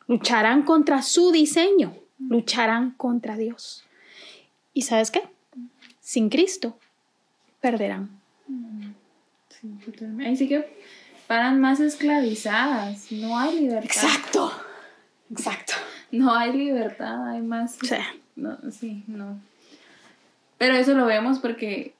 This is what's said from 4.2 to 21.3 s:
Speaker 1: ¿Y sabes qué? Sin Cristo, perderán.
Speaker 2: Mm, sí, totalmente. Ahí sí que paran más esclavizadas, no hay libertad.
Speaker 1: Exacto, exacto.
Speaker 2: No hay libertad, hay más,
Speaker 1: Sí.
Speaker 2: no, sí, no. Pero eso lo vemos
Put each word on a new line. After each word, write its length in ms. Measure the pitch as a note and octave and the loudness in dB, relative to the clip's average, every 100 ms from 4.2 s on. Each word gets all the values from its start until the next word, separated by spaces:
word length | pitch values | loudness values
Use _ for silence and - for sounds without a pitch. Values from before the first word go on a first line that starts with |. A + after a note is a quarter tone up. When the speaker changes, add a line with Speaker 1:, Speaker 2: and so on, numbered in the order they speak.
| - - _ _ _ | -20 -20 _ _ _
Speaker 1:
¿Y 100 | C4+ | -4
sabes 280 | - A3+ A3 | 0 0 2
qué? 120 | F#4+ - _ _ B3+ A#3+ _ - _ | -2 -6 _ _ -20 -20 _ -20 _
Sin 280 | - B3 G#3+ | -6 -2 2
Cristo, 480 | C#4 F#4+ - A#3 - _ _ _ _ _ _ _ _ | 2 2 0 -10 -10 _ _ _ _ _ _ _ _
perderán. 500 | B3+ A3 G3+ G3 G3+ - _ _ - | -2 -2 -2 -6 -10 -14 _ _ -14
Speaker 2:
Mm, 440 | B3+ A3+ G#3+ G#3 G3+ _ _ _ _ _ | -12 -12 -12 -14 -18 _ _ _ _ _
sí, 200 | - G#3+ G3+ A3+ | -18 -16 -16 -16
totalmente. 400 | - A3 A3 B3 | -14 -12 -6 -2
Ahí 100 | C4 | 0
sí 120 | C4+ | 0
que 180 | D4 D4 - - - - - - | 0 -2 -12 -20 -20 -20 -14 -2
paran 340 | A3+ B3+ C4+ | 0 4 4
más 200 | C4 C#4 | 4 4
esclavizadas, 1300 | D4+ - D4 D4 A#3 G#3+ G#3+ A3 C#4 A#3+ G3+ G3+ - | 2 0 0 2 0 -2 -2 0 0 -2 -4 -10 -10
no 260 | G#3+ A3 A#3 | -8 -4 -2
hay 220 | D4 E4 | 0 0
libertad. 240 | C4+ A3 | 0 0
Speaker 1:
Exacto, 680 | - - D4+ C#4+ - D#4 E4+ - - - - _ _ _ - | -2 0 2 0 0 -2 -2 -6 -14 -20 -20 _ _ _ -16
exacto. 420 | A3 G#3+ G3 - - - - - | -10 -8 -8 -8 -8 -8 -16 -4
Speaker 2:
No 240 | A#3 C4 | 2 4
hay 180 | A#3 A#3+ | 4 2
libertad, 760 | C4+ C#4+ B3 G#3+ - A3+ A#3+ A#3+ | 0 0 -2 -2 -6 -8 -6 -6
hay 100 | A#3 | -6
más, 360 | A3+ A#3 A#3+ - | -6 -6 -6 -6
Speaker 1:
Sí. 140 | B3 A3 - - _ - | -4 -4 -4 -12 _ -12
Speaker 2:
no, 220 | - - - | -10 -10 -14
sí, 340 | - A3+ G#3 A3 | -12 -12 -12 -12
no. 340 | G#3 G3+ G3+ - _ _ - _ - - _ _ _ _ - | -12 -12 -14 -18 _ _ -20 _ -20 -20 _ _ _ _ -2
Pero 160 | B3+ B3+ | 2 4
eso 180 | C4+ | 4
lo 120 | C4+ A#3 | 4 4
vemos 320 | G#3+ A#3+ | 2 2